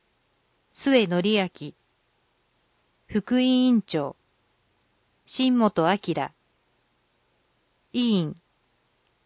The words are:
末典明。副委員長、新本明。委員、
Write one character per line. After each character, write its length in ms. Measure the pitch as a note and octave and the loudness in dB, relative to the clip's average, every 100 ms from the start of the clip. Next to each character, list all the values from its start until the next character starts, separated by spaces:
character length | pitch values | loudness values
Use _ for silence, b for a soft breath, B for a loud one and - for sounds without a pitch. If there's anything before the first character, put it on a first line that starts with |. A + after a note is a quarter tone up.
| _ _ _ _ _ _ _ | _ _ _ _ _ _ _
末 380 | - C#4 C4 F#3+ | -6 0 2 2
典 120 | F3 | 0
明。 540 | G3 G#3+ F#3 - D3 - _ _ _ _ _ _ _ _ _ _ _ _ _ | 0 0 -2 -8 -18 -18 _ _ _ _ _ _ _ _ _ _ _ _ _
副 320 | G#3+ - B3 | -6 -2 0
委 40 | |
員 380 | B3+ B3+ B3+ A#3 | 2 2 4 2
長、 320 | - D#3 C#3 - _ _ _ _ _ _ _ _ _ _ - | 0 -6 -6 -10 _ _ _ _ _ _ _ _ _ _ -14
新 320 | - C4 B3 | -2 0 2
本 240 | G#3+ - | 2 2
明。 480 | E3 G3+ - D#3 C3+ - _ _ _ _ _ _ _ _ _ _ _ _ _ _ _ | 0 0 -4 -6 -8 -12 _ _ _ _ _ _ _ _ _ _ _ _ _ _ _
委 80 | B3 | -4
員、 360 | A#3+ G3 D#3 - _ _ _ _ _ _ _ _ | 0 0 -2 -8 _ _ _ _ _ _ _ _